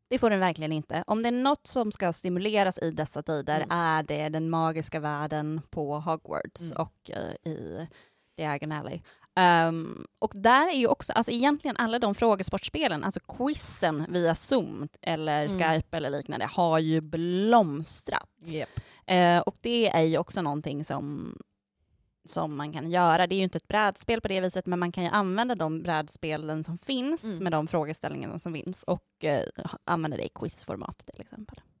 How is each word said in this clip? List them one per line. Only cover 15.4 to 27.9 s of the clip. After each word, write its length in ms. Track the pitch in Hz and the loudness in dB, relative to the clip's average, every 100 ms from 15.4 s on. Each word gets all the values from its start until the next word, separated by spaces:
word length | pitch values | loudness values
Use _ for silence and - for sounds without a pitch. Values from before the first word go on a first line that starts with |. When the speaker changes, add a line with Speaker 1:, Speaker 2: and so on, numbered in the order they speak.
| 147 | 0
Speaker 2:
Mm. 120 | 190 160 | 2 2
Speaker 1:
Skype 220 | 160 - 165 | 2 0 -4
eller 140 | 139 | -4
liknande 360 | 143 - 123 107 | -4 -4 -6 -2
har 320 | - 170 160 | 2 4 4
ju 220 | 156 160 | 4 0
blomstrat. 1300 | 156 165 170 180 214 233 175 143 160 - - - - _ | 0 -4 0 2 6 6 6 0 -6 -8 -4 -4 -6 _
Speaker 2:
Japp. 240 | 165 156 - - - - - | -10 -8 -6 -8 -12 -10 2
Speaker 1:
Eh, 340 | 185 175 175 | 6 8 6
och 160 | - - | 2 -2
det 280 | 233 240 220 | -2 2 4
är 120 | 160 | 4
ju 160 | 160 156 | 4 2
också 240 | 175 196 | -2 -4
någonting 420 | 156 147 147 143 | -2 -2 -4 -6
som, 520 | 156 139 143 143 - - - _ _ _ _ _ _ _ | -4 -6 -6 -8 -10 -12 -18 _ _ _ _ _ _ _
som 320 | - 165 160 143 | -8 -6 -4 -6
man 160 | 151 | -8
kan 180 | 156 160 | -6 0
göra. 360 | 180 170 165 175 | 4 6 6 4
Det 80 | |
är 20 | 190 | 2
ju 60 | |
inte 120 | 185 165 | 0 -2
ett 120 | - | -2
brädspel 520 | 208 208 - - 226 | 2 2 0 -2 -2
på 80 | 208 | 0
det 120 | 190 | 0
viset, 260 | 185 185 180 | 0 -2 -2
men 120 | 175 | -2
man 140 | 175 | -2
kan 120 | 180 | -2
ju 60 | 175 | 0
använda 440 | 208 190 196 247 | 2 2 2 0
de 280 | 214 160 160 | 0 -2 -2
brädspelen 840 | 175 156 151 - 160 151 156 156 | 0 -2 -2 -6 -4 -4 -4 -4
som 140 | 156 170 | -4 -8
finns 460 | - 262 269 330 | -4 -2 0 -2
Speaker 2:
Mm. 140 | 220 170 | -4 -4
Speaker 1:
med 80 | 185 | 0
de 140 | 156 156 | 0 2
frågeställningarna 720 | 170 151 | 0 -2